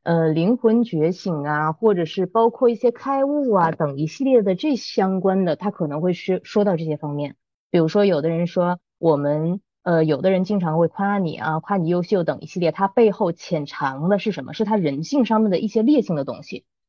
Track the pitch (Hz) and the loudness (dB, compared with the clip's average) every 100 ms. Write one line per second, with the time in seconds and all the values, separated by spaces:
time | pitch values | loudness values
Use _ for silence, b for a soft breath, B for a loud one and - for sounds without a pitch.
0 | - 165 160 156 175 247 226 226 233 160 | -2 2 2 2 0 2 2 2 2 0
1 | 160 185 196 156 143 151 156 156 220 180 | 0 0 -4 -4 -2 -2 -2 0 2 2
2 | 165 - 185 226 226 240 247 226 240 240 | 0 -2 -2 2 0 2 0 2 0 -2
3 | 269 269 277 294 262 196 165 - 151 139 | -4 -2 0 0 2 2 2 0 -4 -2
4 | 156 - 269 247 196 185 311 247 - - | -6 -2 2 4 4 0 0 -2 -4 -2
5 | 190 190 190 190 180 147 202 - 156 143 | 0 2 2 2 0 -2 -4 -4 -4 -2
6 | 180 175 - 185 - 214 202 165 160 151 | -2 -2 -2 -4 -2 0 0 0 -2 -6
7 | 147 143 143 - _ _ _ 180 160 208 | -6 -6 -8 -10 _ _ _ 2 2 4
8 | 202 160 160 165 175 185 175 180 _ - | 2 2 0 -2 -2 0 -2 -2 _ -2
9 | 165 143 143 151 165 196 _ _ 180 165 | 2 2 2 0 -2 -4 _ _ 0 2
10 | 160 143 185 190 185 208 175 160 165 - | 2 2 2 0 0 -2 0 0 0 0
11 | 196 202 170 - - 156 - 196 160 175 | -2 -2 -4 -4 -6 -4 -2 -2 0 -2
12 | 175 196 165 143 - 180 165 156 196 - | 0 0 0 -4 -6 -4 -2 0 0 4
13 | 226 196 185 170 - 165 143 - 139 135 | 2 2 -2 -4 -6 -6 -6 -6 -6 -2
14 | 170 202 220 175 131 151 208 214 156 139 | 0 0 0 -6 -6 -4 -2 0 0 -2
15 | 160 285 226 220 214 180 220 226 226 294 | -2 0 2 2 2 0 0 0 2 2
16 | - 156 - 110 - - _ _ | 2 -2 -4 -8 -12 -16 _ _